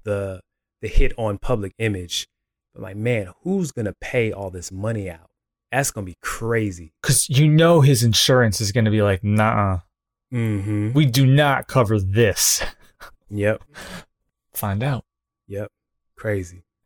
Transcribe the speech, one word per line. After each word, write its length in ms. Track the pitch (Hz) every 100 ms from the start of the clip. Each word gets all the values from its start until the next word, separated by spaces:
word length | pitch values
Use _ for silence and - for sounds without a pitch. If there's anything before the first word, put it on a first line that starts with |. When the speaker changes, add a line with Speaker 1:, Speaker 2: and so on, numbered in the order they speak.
Speaker 1:
the, 380 | 107 101 98 95 _ _ _ -
the 60 | 107
hit 260 | - - -
on 200 | 110 101
public 360 | - 120 98 -
image. 500 | 113 95 87 - - _ _ _ _
But, 100 | -
like, 140 | 95 101
man, 340 | 113 117 92 -
who's 280 | 170 196 160
gonna 240 | - 101 -
pay 300 | - 127 110
all 180 | 95 98
this 220 | 90 -
money 380 | 95 107 113 95
out? 200 | 82 _ _ _ _ -
That's 180 | 123 139
gonna 140 | - 95
be 120 | 85
crazy. 720 | - - 117 117 104 87 80 _
Speaker 2:
'Cause 260 | - 131 -
you 180 | 135 151
know 320 | 156 165 170
his 220 | 139 123
insurance 580 | 117 110 - 127 113 95
is 100 | 104
gonna 200 | 113 110
be 100 | 107
like, 220 | 101 95
"Nuh-uh. 560 | 104 107 107 113 101 92 - _ _ _ -
Speaker 1:
Mm-hmm. 600 | 123 113 104 101 104 107
Speaker 2:
We 120 | 131 147
do 200 | 123 131
not 420 | 135 147 131 -
cover 320 | 139 107 110
this." 640 | 95 101 110 - - - - - _ _ - _ -
Speaker 1:
Yep. 340 | 104 101 110 - - - 180 - _ _ _ _
Speaker 2:
Find 300 | - 104 98
out. 200 | 131 123 - _ _ _ -
Speaker 1:
Yep. 240 | 98 104 _ _ _ _ _
Crazy. 480 | 110 101 87 90 _ _